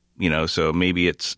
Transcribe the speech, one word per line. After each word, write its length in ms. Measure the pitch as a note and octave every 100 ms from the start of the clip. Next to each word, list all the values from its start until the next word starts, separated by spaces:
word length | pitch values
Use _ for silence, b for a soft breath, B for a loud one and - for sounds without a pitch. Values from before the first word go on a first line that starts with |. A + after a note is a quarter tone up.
| _ -
You 100 | F2+
know, 160 | D#2 D#2+
so 260 | - D#2+
maybe 360 | D#2+ F2+ F2 F2
it's, 280 | D#2 -